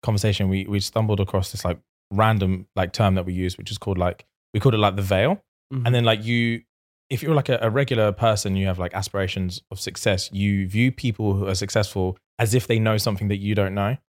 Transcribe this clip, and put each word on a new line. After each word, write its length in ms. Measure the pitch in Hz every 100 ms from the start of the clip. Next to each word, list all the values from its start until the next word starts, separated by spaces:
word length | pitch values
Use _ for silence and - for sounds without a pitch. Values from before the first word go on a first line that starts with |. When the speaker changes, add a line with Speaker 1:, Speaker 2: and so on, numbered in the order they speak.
Speaker 1:
conversation. 460 | - 107 110 101 95
We, 160 | 95 95
we 140 | 101
stumbled 400 | - 113 110 101
across 320 | 95 98 95
this, 120 | -
like, 160 | 90 85 _ _ _
random, 560 | 101 110 110 95 92 92 -
like, 160 | 90
term 220 | - 104 92
that 100 | 90
we 80 |
use, 240 | 90 92 -
which 140 | -
is 60 | 107
called, 200 | - 90
like, 280 | 90 - - _ _
we 60 | 110
called 160 | 131 113
it, 40 |
like, 160 | 104 95
the 60 |
veil. 400 | 98 95 120 202 _ _ _
Speaker 2:
Mm-hmm. 120 | 131 120
Speaker 1:
And 100 | 123
then, 80 |
like, 220 | 117 110 110
you, 360 | 120 117 117 _ _ _ _ _
if 140 | 127
you're, 120 | 147 151
like, 140 | 139
a, 100 | 123
a 80 | 113
regular 420 | 117 135 117 107
person, 440 | 98 113 104 101 95
you 100 | 95
have, 140 | 90
like, 140 | 87
aspirations 680 | 95 98 98 95 95 92 87 _
of 80 | 98
success, 500 | - - - 95 -
you 340 | 98 101 98 95
view 240 | 104 123
people 440 | 127 127 107 107 98
who 120 | 98
are 80 | 95
successful 640 | 104 113 101 98 92 92 _ -
as 160 | 117
if 140 | 123 -
they 120 | 113
know 180 | 110 107
something 320 | 117 98 104
that 80 | 101
you 180 | 101 104
don't 180 | 98
know 240 | 101 101 135 _